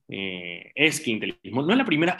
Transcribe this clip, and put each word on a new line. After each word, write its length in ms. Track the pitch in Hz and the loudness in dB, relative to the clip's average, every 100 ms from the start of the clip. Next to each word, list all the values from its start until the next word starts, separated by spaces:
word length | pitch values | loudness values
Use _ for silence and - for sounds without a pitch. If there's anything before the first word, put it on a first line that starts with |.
| - | -12
eh, 640 | 98 98 92 87 87 - | -8 -8 -8 -10 -12 -10
es 260 | 127 156 143 | 2 2 2
clientelismo. 640 | 120 110 120 - 95 117 | -2 -2 -2 -6 -6 -2
No 100 | 151 | 2
es 60 | 254 | 2
la 60 | 254 | 2
primera. 280 | 156 170 180 | 2 2 0